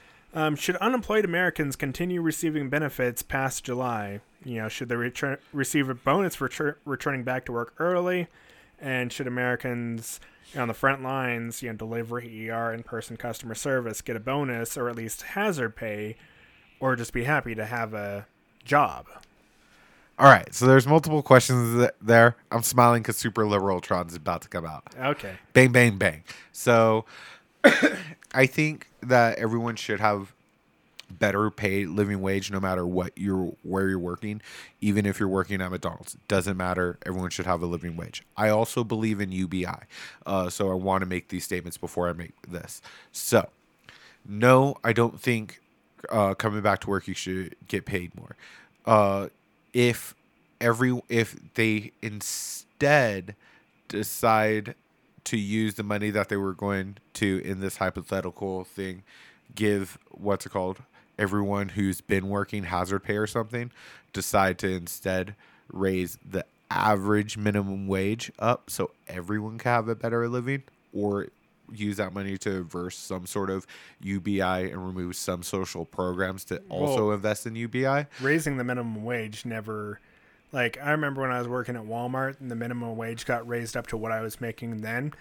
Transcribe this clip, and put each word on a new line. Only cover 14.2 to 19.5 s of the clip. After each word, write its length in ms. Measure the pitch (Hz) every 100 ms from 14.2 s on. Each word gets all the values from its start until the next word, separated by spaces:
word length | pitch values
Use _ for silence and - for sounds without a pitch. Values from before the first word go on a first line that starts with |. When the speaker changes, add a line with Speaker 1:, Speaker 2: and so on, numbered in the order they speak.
Speaker 1:
bonus 560 | 117 143 135 117 117 147
or 120 | 120
at 80 | 117
least 260 | 113 -
hazard 540 | - 196 214 156 113 -
pay, 400 | 113 104 107 113 - - - _ _ -
or 160 | 131 123
just 160 | 117
be 120 | 127
happy 300 | 120 151 120
to 100 | 110
have 300 | 107 120 113
a 320 | 107 101 101 - _ _ _
job? 420 | 120 143 117 64 - - - _ _